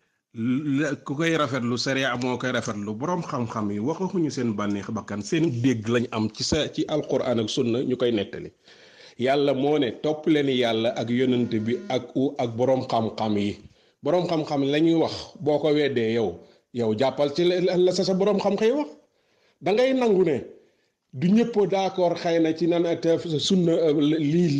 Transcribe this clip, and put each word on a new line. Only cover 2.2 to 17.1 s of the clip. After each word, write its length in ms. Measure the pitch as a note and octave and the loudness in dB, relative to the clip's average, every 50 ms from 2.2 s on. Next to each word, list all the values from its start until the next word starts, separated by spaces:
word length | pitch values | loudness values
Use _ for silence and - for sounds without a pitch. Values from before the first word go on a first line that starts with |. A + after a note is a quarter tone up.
moo 140 | B2+ B2+ B2 A#2 | -2 -4 -4 -2
koy 140 | C3 B2+ | -4 -2
rafetlu. 420 | B2 A#2 A2+ B2 G#2 G#2 G2+ G#2+ G#2+ | -2 -2 -4 -4 -6 -6 -6 -8 -6
Boroom 280 | A2 C#3+ F3 F3+ F3 | -6 -4 -4 -4 -4
xam-xam 480 | D#3+ - D3+ B2 A#2+ A2+ - A2+ G#2+ G2+ | -4 -6 -4 -4 -4 -4 -4 -4 -4 -4
yi 60 | G#2 G#2 | -4 -4
waxuñu 500 | A2 C#3+ D#3+ - F#3+ F3+ F#3+ F3+ D#3+ C#3 | -4 -4 -4 -4 -6 -4 -2 -2 -2 -2
seen 220 | - C#3 A#2+ A#2 G#2 | -2 -2 -4 -2 -2
bànneex 360 | G2+ G#2 G2+ G2+ G2+ F#2+ - | -2 -2 -4 -4 -4 -6 -6
bakkan, 320 | A2+ G2 G2 - G#2 G#2 | -8 -8 -8 -8 -8 -8
seen 220 | G2+ - D#3 D#3+ D#3+ E3 B2 A#2 | -4 -4 -2 0 0 0 -2 0
dégg 240 | A#2+ C3+ A#2+ A2 G#2 A2+ | 0 0 0 0 0 0
lañ 180 | A#2+ A#2+ A#2 - | 0 0 0 -2
am 160 | A#2 A2 A2 G#2+ | -2 -2 -2 -4
ci 140 | - - B2+ | -4 -6 -4
sa, 240 | - D#3+ D#3 B2+ - | -2 -2 -2 -2 -2
ci 120 | - D#3 - - | -4 -6 -4 -2
Alquran 520 | D3+ D3+ - - C#3 B2 - C3 A#2+ A2+ | -2 -4 -2 -2 -2 -2 0 0 0 0
ak 80 | A2 G#2+ | -2 -2
Sunna 300 | - C#3+ A#2+ A#2 A2+ B2 | -2 -2 -2 0 0 -2
ñu 140 | C3 B2 B2+ | -2 -2 -2
koy 160 | A#2+ B2+ A#2+ | 0 0 0
nettali. 380 | A2+ G2+ G2 - - D#2+ D#2+ - - _ _ - - - - - - - - - - - | 0 0 -2 -4 -8 -12 -14 -16 -18 _ _ -20 -20 -20 -20 -20 -20 -20 -20 -20 -8 -4
Yàlla 340 | A#2 C3 C#3 D3 C#3+ C#3+ C3 | 0 0 2 2 2 2 0
moo 240 | B2+ C#3 C#3+ D3+ D3 | 0 2 2 2 2
ne, 120 | C3+ A2 - - | 0 -2 -2 -4
"Topp 240 | - D3+ D#3 D#3 - | -4 -4 -4 -2 0
leen 200 | E3 D#3 D3 C#3+ C#3 | 2 2 2 2 2
Yàlla 420 | C3 B2 A#2+ A#2 A2+ A2 A2 A#2 - | 2 2 2 2 0 0 0 0 -2
ak 140 | D3 A#2+ A2+ | -2 -2 -2
yonent 400 | A#2+ B2 C3 B2+ B2 B2 A#2 G#2 | 0 0 2 2 2 0 0 0
bi 240 | A2+ G#2+ G#2+ A2+ B2 - - - | -2 -2 -2 -2 -4 -4 -4 -4
ak 260 | C3 B2 - - - | -4 -4 -4 -4 -2
u-, 180 | C3 C3 C#3 - - | -2 -2 0 -2 -2
ak 120 | B2+ A#2 A2+ | -4 -4 -2
boroom 260 | A2+ B2+ C3 C3 B2+ A#2+ | 0 0 2 2 0 0
xam-xam 500 | - B2 A#2 A2+ G2+ - - A2 A2 G#2 | -2 -2 0 0 -2 -4 -4 -2 0 0
yi." 200 | G#2 G2+ G#2 F#2+ - - - _ _ _ _ _ _ | 0 0 -2 -4 -8 -14 -20 _ _ _ _ _ _
Boroom 240 | - C#3+ E3 F3+ F3 E3+ | -4 0 0 0 0 0
xam-xam 340 | E3+ D#3 D3 - D3+ C#3 C#3 C3+ | -2 -2 -2 -2 -2 -2 0 0
la 80 | C#3+ D3+ | 2 2
ñuy 160 | E3 E3 E3 | 4 4 4
wax, 200 | D#3+ C#3+ G#2+ G#2+ - - - - - | 2 2 0 -2 -8 -14 -16 -16 -4
boo 180 | C3 D3 D3 C#3+ | 0 0 0 2
ko 140 | D#3 D#3 D3 | 2 2 2
weddee 380 | D3+ D3 C3+ A#2 A#2+ A2+ A2 A2+ | 2 2 2 0 0 0 0 0
yow, 240 | A#2 A2 F2+ F2 - - - _ _ _ _ | 0 0 -2 -4 -8 -16 -20 _ _ _ _
yow 220 | - A#2+ A#2 A2 A2 | -6 -2 0 0 2
jàppal 380 | G#2+ C3 C3 | 2 0 0